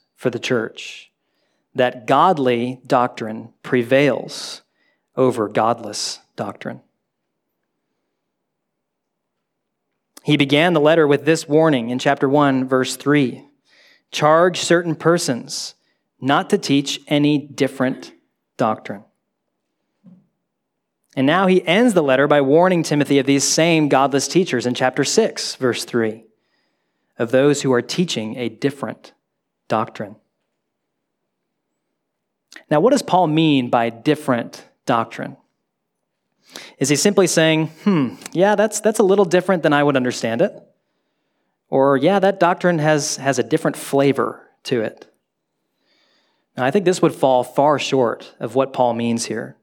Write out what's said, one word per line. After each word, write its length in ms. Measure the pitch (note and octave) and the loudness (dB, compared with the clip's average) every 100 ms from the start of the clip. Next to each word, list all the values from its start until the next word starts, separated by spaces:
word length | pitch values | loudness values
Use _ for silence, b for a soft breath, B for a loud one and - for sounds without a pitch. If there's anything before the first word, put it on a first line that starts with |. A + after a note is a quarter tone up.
| _ _ | _ _
for 140 | - | -6
the 100 | A2+ | -6
church, 720 | - B2 A2 - - - - _ _ _ _ _ _ | -4 -4 -4 -12 -18 -18 -20 _ _ _ _ _ _
that 340 | - B2 B2+ A2+ | -2 -2 -2 0
godly 760 | C#3 F3 D#3+ B2+ A#2 B2 C3 - | 2 4 2 0 -2 -4 -8 -2
doctrine 640 | C3 B2 - A2 A2+ A2+ _ | 0 0 -4 -10 -10 -14 _
prevails 1000 | - B2 A2+ C3+ C#3+ A2+ - - - - _ _ _ _ _ - | -4 -2 2 2 2 0 -6 -12 -14 -14 _ _ _ _ _ -2
over 320 | C3 A2+ G#2 | 0 0 -4
godless 720 | A#2+ A2 A#2 G#2 G#2+ - - _ - | 0 0 -2 -8 -10 -10 -12 _ -12
doctrine. 460 | G#2 - B2+ B2+ _ _ _ _ _ _ _ _ _ _ _ _ _ _ _ _ _ _ _ _ _ _ _ _ _ _ _ _ _ _ _ _ _ - | -12 -12 -14 -14 _ _ _ _ _ _ _ _ _ _ _ _ _ _ _ _ _ _ _ _ _ _ _ _ _ _ _ _ _ _ _ _ _ -10
He 120 | - D3 | -2 0
began 380 | C#3 C#3+ F3 | 2 2 2
the 80 | E3 | 4
letter 260 | D3 E3 D3 | 4 4 4
with 180 | C#3+ C#3 | 2 2
this 220 | D#3+ - | -2 0
warning 420 | D3+ D#3+ C3 A#2 | 2 2 2 -2
in 80 | B2 | -2
chapter 280 | C#3+ C3+ C#3 | 0 0 2
one, 400 | D3 C#3+ C3 B2+ | 2 2 0 0
verse 280 | C3 B2+ - | 0 -2 -4
three, 500 | C#3 D3 B2 B2+ - _ b b b b b | 0 2 0 -4 -18 _ b b b b b
"Charge 520 | - D3+ D#3+ F3+ D#3+ | 0 4 4 4 0
certain 340 | - F3 E3+ D#3 | 0 0 0 0
persons 800 | D#3+ E3+ D#3+ A#2+ - - - - _ _ _ _ | 2 2 0 -6 -8 -12 -12 -16 _ _ _ _
not 280 | C3+ D3+ F#3+ | 0 0 0
to 80 | G3+ | -2
teach 440 | - C#3 D3 - - | 0 0 -2 -8 -2
any 300 | D3 D3 D3 | 0 2 0
different 760 | D3 B2 C3 - B2+ - - - _ _ _ - | -4 -4 -4 -2 -4 -4 -14 -20 _ _ _ -4
doctrine." 480 | A2+ A2 - G#2 - _ _ _ _ _ _ _ _ _ F#3 - _ _ _ _ _ _ _ _ _ C#3+ | -2 -2 -8 -16 -18 _ _ _ _ _ _ _ _ _ -20 -20 _ _ _ _ _ _ _ _ _ -4
And 100 | C3+ | 0
now 200 | F3 F#3+ | 2 2
he 180 | F#3 D#3+ | 2 2
ends 260 | F#3+ B3 | 2 4
the 100 | F3+ | 2
letter 240 | C#3+ C3 D3 | 2 2 4
by 140 | D3 | 2
warning 420 | C3+ D#3 F#3 F3 | 4 4 4 2
Timothy 360 | D3 D3 C3+ C#3 | 0 0 2 2
of 60 | C3 | 2
these 180 | C#3 | 0
same 440 | - - E3 D#3+ D3 | 0 0 2 2 2
godless 400 | C#3 C#3 C3+ - | 2 2 0 0
teachers 380 | F3 F3+ B2 A#2+ | 0 0 -2 -2
in 80 | |
chapter 300 | B2 B2+ C#3+ | -2 -2 0
six, 520 | C3+ - G#3+ - - - | 0 0 0 -4 -10 -4
verse 300 | B2+ A2 - | -4 -4 -4
three, 400 | A#2+ A2 A2 - _ _ _ _ _ _ _ _ - | -2 -2 -4 -16 _ _ _ _ _ _ _ _ -8
of 120 | A#2 | -2
those 300 | C3 C#3+ C#3+ | 2 2 2
who 100 | C3+ | 0
are 80 | A#2+ | 0
teaching 540 | A#2+ - F3 A#2 G#2+ A2 | -2 -4 -4 -4 -8 -8
a 120 | A#2 | -8
different 640 | - C#3 - A2 - - _ _ _ _ _ - | -4 -6 -6 -10 -12 -20 _ _ _ _ _ -6
doctrine. 480 | A2 A2+ - G#2 A2 _ _ _ _ _ _ _ _ _ _ _ _ _ _ _ _ _ _ _ _ _ _ _ B - | -4 -4 -8 -14 -16 _ _ _ _ _ _ _ _ _ _ _ _ _ _ _ _ _ _ _ _ _ _ _ B -4
Now, 100 | D3+ | 2
what 120 | A3 | 2
does 100 | C4 | 2
Paul 260 | - F3+ E3 | 2 0 2
mean 420 | D#3 D#3+ C#3 B2 | 2 2 2 0
by 200 | A#2+ A#2 | -2 -2
different 760 | A#2 D3+ D3 - A#2 - - - _ - | -2 -2 -2 -2 -4 -4 -14 -20 _ -2
doctrine? 520 | A#2 A2 - C#3 C#3+ _ _ _ _ _ _ _ _ _ _ B B B B | -2 -2 -10 -14 -14 _ _ _ _ _ _ _ _ _ _ B B B B
Is 120 | C3+ | -2
he 60 | C#3+ | 2
simply 320 | G#3 G3 F3+ | 2 2 2
saying, 400 | E3+ D#3+ D#3+ D#3+ - | 2 2 2 -2 -4
"Hmm, 320 | G#3 F3 A#2+ - - | -2 0 -2 -6 -8
yeah, 240 | D#3+ G3 G3+ | 0 2 2
that's, 240 | G#3+ - | 0 -2
that's 200 | G#3+ A3 | -2 2
a 40 | |
little 220 | F#3+ G3 F3+ | 2 4 2
different 380 | F3+ F3+ F#3 | 2 2 0
than 100 | D3+ | 2
I 100 | D3 | 2
would 140 | D3 C3+ | 2 0
understand 440 | B2 A#2+ A#2 A#2 | -2 -4 -4 -2
it"? 200 | G3+ - - _ _ _ _ _ _ _ _ _ _ | -2 -4 -20 _ _ _ _ _ _ _ _ _ _
Or, 280 | C#3 C#3 C3+ | 0 2 2
"Yeah, 220 | D#3 G3+ | 2 2
that 200 | F#3+ F#3+ | 0 2
doctrine 380 | F3 F3+ F3+ E3 | 0 2 0 0
has, 380 | D3+ D3+ C#3 - | 2 0 -2 -4
has 240 | C3+ B2 | -2 -2
a 40 | |
different 320 | A2+ D3 D#3 - | 0 -2 -2 -4
flavor 760 | - C#3 C#3 B2 A2+ - - _ - | -2 2 2 2 -4 -6 -18 _ -6
to 160 | B2 | -4
it"? 300 | G#2+ - - _ _ _ _ _ _ _ _ _ _ _ _ _ _ - | -4 -8 -20 _ _ _ _ _ _ _ _ _ _ _ _ _ _ -4
Now, 80 | |
I 80 | B2+ | -2
think 140 | G#3 F3 | 0 0
this 160 | F3+ | 0
would 140 | E3 - | 0 2
fall 280 | C#3 B2+ | 2 2
far 360 | A#2+ - C#3+ C#3 | 0 0 2 0
short 560 | - C3+ A#2 B2 - - | -2 0 0 -4 -12 -12
of 140 | B2+ | -4
what 200 | C3 C3 | -2 -2
Paul 200 | - B2 | 0 0
means 320 | A#2 A#2 A#2 - | 0 -2 -4 -4
here. 320 | A2+ C3 - | -8 -10 -16